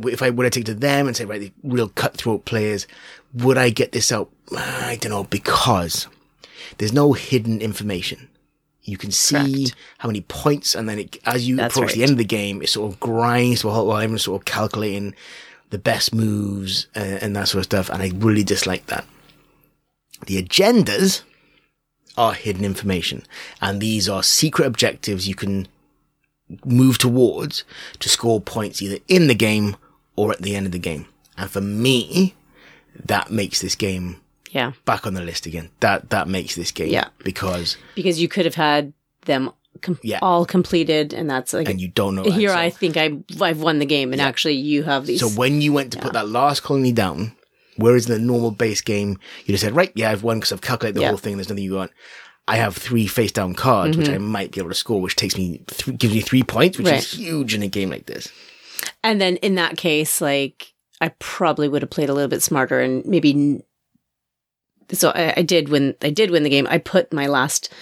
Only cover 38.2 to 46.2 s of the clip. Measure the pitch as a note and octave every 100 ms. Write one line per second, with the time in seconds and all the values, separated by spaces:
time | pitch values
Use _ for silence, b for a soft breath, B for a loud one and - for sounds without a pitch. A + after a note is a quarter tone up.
38.2 | E3+ G3+ E3 E3+ D3+ D3 D3 - _ _
39.2 | - C3+ C3 - _ - - E3+ A2 G#2
40.2 | F#3 F3 F3 F#3 F3 F3 D#3+ D#3 D3 -
41.2 | D3+ C3 - - D#3 F#2+ F#2 - G2 F#2+
42.2 | C#3 F#3+ G3+ F3+ E3+ - F3+ D#3 D#3 D3
43.2 | - - F#3 D#3 D#3+ D#3 C#3+ D3 B2+ C3+
44.2 | C#3 C3 D#3+ C#3 D3 D3 D3+ C#3 C#3+ -
45.2 | A#2+ G#2 C3 D3 D3 C#3+ C3 - - A2+